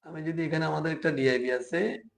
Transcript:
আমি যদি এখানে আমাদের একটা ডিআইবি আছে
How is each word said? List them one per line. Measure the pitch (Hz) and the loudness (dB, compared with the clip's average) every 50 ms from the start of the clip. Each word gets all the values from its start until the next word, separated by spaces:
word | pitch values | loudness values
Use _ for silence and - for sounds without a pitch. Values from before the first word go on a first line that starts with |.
| _ | _
আমি | 160 165 160 156 | -12 -10 -6 -4
যদি | 160 165 165 165 | -4 -2 -2 -2
এখানে | 156 160 160 156 156 | 0 0 0 0 2
আমাদের | 156 156 156 160 160 | 0 0 0 -2 -2
একটা | 156 - 165 147 | 0 0 0 0
ডিআইবি | 135 131 135 127 123 123 127 127 127 | 4 4 4 4 4 2 0 0 -2
আছে | 123 - - 170 202 226 269 233 - - _ | -2 -2 -2 0 0 0 -2 -6 -12 -18 _